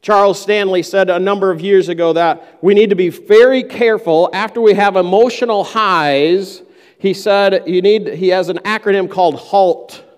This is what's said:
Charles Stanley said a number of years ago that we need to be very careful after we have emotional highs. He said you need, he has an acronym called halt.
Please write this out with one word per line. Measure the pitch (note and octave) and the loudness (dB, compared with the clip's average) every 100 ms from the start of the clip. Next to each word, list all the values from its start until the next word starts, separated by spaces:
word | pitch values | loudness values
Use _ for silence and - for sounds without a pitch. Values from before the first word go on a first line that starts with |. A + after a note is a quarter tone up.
Charles | - G#3 G3+ F3+ | 2 2 2 0
Stanley | - G#3 G3 F#3 | -2 -2 0 -2
said | E3 F#3+ F#3 | -2 0 0
a | F3 | 0
number | F#3 G3+ F#3+ | -2 0 -2
of | E3+ | -2
years | F#3+ G3 E3+ | 0 0 0
ago | E3+ E3 | -2 0
that | E3 E3+ D#3+ - _ | 0 0 -2 -10 _
we | F3+ | 0
need | G3+ G#3+ | 2 2
to | G3 | 0
be | F3 | -2
very | - - G#3+ B3 C4 | -4 2 4 6 2
careful | - - A#3 G#3+ E3+ D#3+ F3 | -4 -2 -2 -2 0 0 0
after | F#3+ A3 A#3 | -2 -8 0
we | A3 | 2
have | G3 G3+ F#3+ | 4 2 0
emotional | F3+ F#3+ B3 A#3 A3+ G#3 | 0 2 2 0 -4 -2
highs. | F#3 A3 G#3+ F3 D3 C#3 D#3 F#3 F#3+ - - _ _ _ | -4 -2 0 0 0 0 0 0 -4 -16 -20 _ _ _
He | G3 | -4
said | F#3+ G#3+ G3+ G3 F#3+ - | -4 0 2 2 0 -2
you | F3+ | 0
need, | G3 G#3+ F#3 | 2 0 -2
he | D#3 F#3 | -4 -2
has | F#3 F3 | 0 -2
an | F3+ | -6
acronym | G3+ G#3+ G#3 G3 F#3+ | -6 -6 -2 -2 -2
called | F#3 F3 C3 | 0 -2 -2
halt. | - G3+ F#3 E3 - - - | -4 0 0 -2 -8 -20 -20